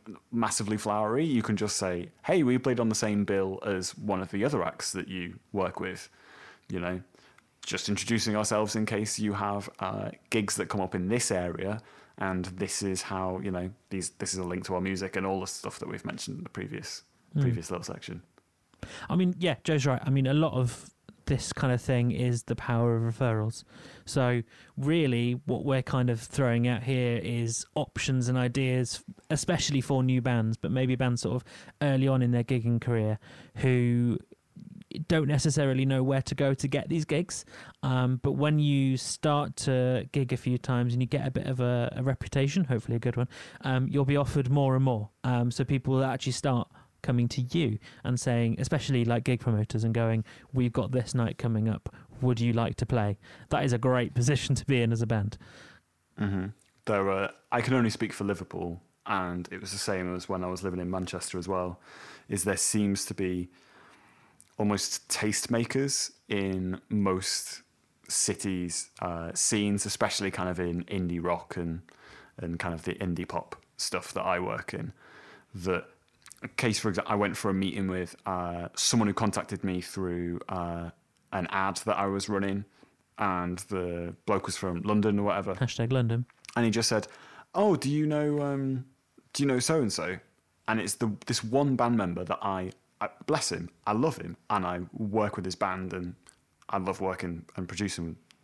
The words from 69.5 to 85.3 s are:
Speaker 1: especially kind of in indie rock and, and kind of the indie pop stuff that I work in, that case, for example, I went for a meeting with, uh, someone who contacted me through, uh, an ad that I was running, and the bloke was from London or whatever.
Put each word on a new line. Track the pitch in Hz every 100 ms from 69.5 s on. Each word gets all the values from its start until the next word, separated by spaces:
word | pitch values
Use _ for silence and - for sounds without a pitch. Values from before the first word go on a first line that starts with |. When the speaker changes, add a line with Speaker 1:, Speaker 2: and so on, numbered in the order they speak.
| 110 104 101 107
Speaker 1:
especially | - 104 - 98
kind | - 90
of | 90
in | 87 85
indie | - 98 87 87
rock | 85 85 - -
and, | 85 82 - - - - - -
and | 85 85
kind | 90
of | 80
the | - -
indie | 92 87 87
pop | - - - _ -
stuff | - 90 -
that | -
I | 90 90
work | 90 57 -
in, | - - - - - - - _
that | 92 90 87 - _ _ _ - - 120 -
case, | 123 107
for | 110
example, | 90 -
I | 104
went | 101 -
for | 107
a |
meeting | 95 95 101 95
with, | 92 87 - 98
uh, | 90 87 87 87 -
someone | - 117 107
who |
contacted | - 107 95 - 95
me | 95 90
through, | - - 92 87 87 87 -
uh, | 90 87 85 85 - _ _ _
an | 98 87
ad | 98 95 90 110
that | -
I | 98
was | 98 98
running, | 98 98 98 101 _ - _ _ -
and | 101 90 87 90 -
the | 95 90 85 85 - -
bloke | 98 -
was | -
from | 95 87
London | 101 107 107 101
or |
whatever. | 101